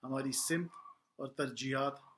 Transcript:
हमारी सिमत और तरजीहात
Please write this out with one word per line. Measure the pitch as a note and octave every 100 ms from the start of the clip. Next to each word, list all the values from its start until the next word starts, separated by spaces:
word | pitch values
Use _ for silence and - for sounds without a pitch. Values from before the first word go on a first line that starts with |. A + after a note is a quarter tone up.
हमारी | C3 C3+ C3+
सिमत | B2+ - E3+ E3+ - - - _ -
और | C3+ -
तरजीहात | C3+ A#2 C3 C3+ C#3 C#3 -